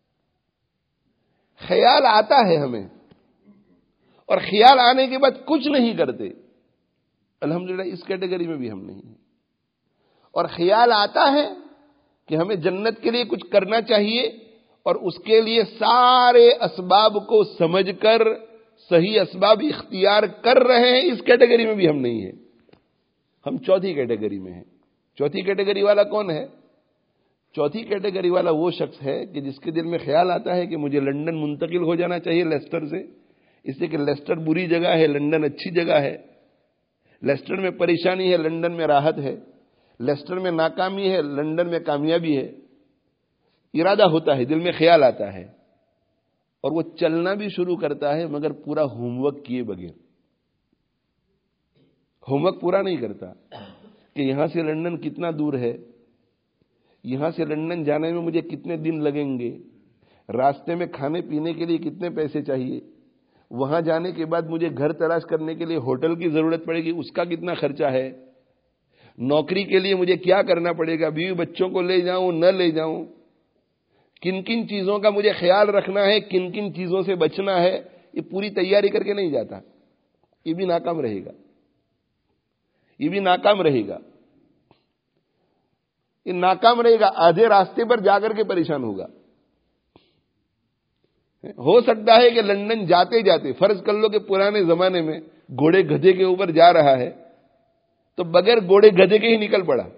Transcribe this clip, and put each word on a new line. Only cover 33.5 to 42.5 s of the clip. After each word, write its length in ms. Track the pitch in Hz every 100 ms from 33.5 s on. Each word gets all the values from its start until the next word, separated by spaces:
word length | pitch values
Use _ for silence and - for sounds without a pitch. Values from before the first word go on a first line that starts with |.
| _ -
اس 120 | 135
لیے 100 | 170
کہ 100 | 156
لیسٹر 380 | 143 143 - 175 156
بری 220 | 160 180
جگہ 240 | 170 175
ہے، 140 | 170 151
لندن 360 | 143 147 160
اچھی 280 | 151 143 - 170
جگہ 220 | 170 156
ہے۔ 160 | 143 - - _ _ _ _ _ _ _ _ _
لیسٹر 340 | 117 139 - -
میں 140 | 185 -
پریشانی 540 | 175 170 170 185 185
ہے، 60 | 175
لندن 320 | 160 165 170
میں 140 | 170 156
راحت 300 | 143 147 156
ہے۔ 160 | 139 - - _ _ _ _ _
لیسٹر 400 | 123 143 147 180
میں 120 | 185
ناکامی 560 | 165 160 165 185 196 196
ہے، 120 | 185
لندن 460 | 147 143 151 160 175
میں 100 | 170
کامیابی 560 | 156 147 151 170 165 143
ہے۔ 120 | 127